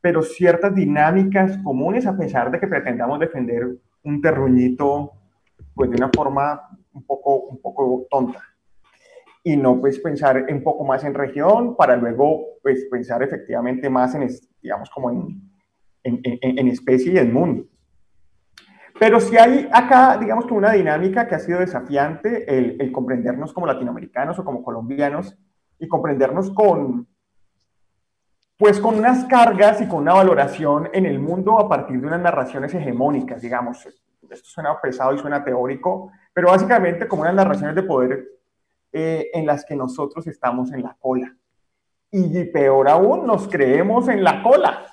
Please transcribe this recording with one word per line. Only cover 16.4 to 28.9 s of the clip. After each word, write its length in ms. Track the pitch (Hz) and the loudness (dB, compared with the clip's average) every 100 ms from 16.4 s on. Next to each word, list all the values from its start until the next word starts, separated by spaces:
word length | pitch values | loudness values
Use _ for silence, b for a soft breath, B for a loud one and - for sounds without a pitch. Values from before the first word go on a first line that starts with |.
| 131 127 | -4 0
en 80 | 127 | 0
especie 460 | 123 - 127 127 | -2 0 2 2
y 40 | 185 | 2
en 140 | 123 | 2
mundo. 320 | 120 170 127 - _ _ _ _ _ _ _ _ _ b b b - | 2 0 -2 -8 _ _ _ _ _ _ _ _ _ b b b 2
Pero 180 | 220 233 | 4 4
sí 180 | - 226 | 4 8
hay 320 | 233 277 294 | 8 6 4
acá, 440 | 240 254 254 262 214 | 4 6 6 8 4
digamos, 300 | 214 220 240 | 0 -2 -2
que 80 | |
una 160 | 220 202 | 0 4
dinámica 560 | 214 165 151 185 196 226 | 4 2 0 0 -2 -2
que 80 | |
ha 60 | 160 | -4
sido 180 | 160 175 | -4 -2
desafiante, 840 | 180 180 123 139 147 160 214 240 - | -2 -4 -4 -2 -2 -2 -4 -4 -2
el, 300 | 131 120 - | 0 0 -2
el 140 | 135 | -6
comprendernos 600 | 127 123 127 120 123 151 | -4 -4 -4 -4 -4 -8
como 140 | - 170 | -6 -4
latinoamericanos 720 | 131 123 117 - 123 143 175 | -4 -4 -10 -10 -8 -6 -6
o 60 | |
como 180 | 170 127 | -8 -10
colombianos 720 | - 117 117 139 143 147 190 _ _ _ _ _ | -10 -10 -10 -4 -4 -4 -10 _ _ _ _ _
y 100 | 165 | -6
comprendernos 600 | 160 160 139 131 165 196 | -4 -2 0 0 0 -6
con, 580 | 196 214 156 139 120 120 _ _ _ _ _ _ _ _ _ _ _ _ _ _ _ | 2 2 2 -2 -6 -10 _ _ _ _ _ _ _ _ _ _ _ _ _ _ _
pues, 220 | 208 196 | 4 4
con 160 | 214 | 0